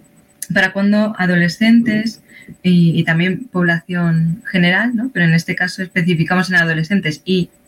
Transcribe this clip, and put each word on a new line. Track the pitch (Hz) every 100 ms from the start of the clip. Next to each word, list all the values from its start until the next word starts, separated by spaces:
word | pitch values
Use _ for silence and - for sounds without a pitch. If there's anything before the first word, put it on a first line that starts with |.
| _ _ _ _ -
para | 185 190
cuando | 196 202 208 214 214
adolescentes | 180 175 175 - 220 233 233 214 226 - _ - - -
y, | 185 175 170 165
y |
también | 165 165 185 185 -
población | 180 175 170 - 180 170 165 165 165 -
general, | 185 175 185 233 233
¿no? | 262
Pero | - 170
en |
este | 165 165 180
caso | 180 -
especificamos | 185 185 175 165 165 180 180
en | 180
adolescentes | 165 160 160 196 165 151 -
y, | 185 175 _